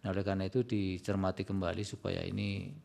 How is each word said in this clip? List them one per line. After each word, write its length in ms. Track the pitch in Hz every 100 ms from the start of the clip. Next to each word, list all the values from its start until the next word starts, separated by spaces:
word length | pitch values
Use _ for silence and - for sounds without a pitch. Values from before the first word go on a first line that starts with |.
Nah, 80 | -
oleh 160 | 95 98
karena 240 | 98 95
itu 160 | 127 120
dicermati 800 | 107 98 92 - 98 95 92 98
kembali 400 | 98 90 85 -
supaya 400 | - - 90 85
ini 480 | 98 101 98 95 98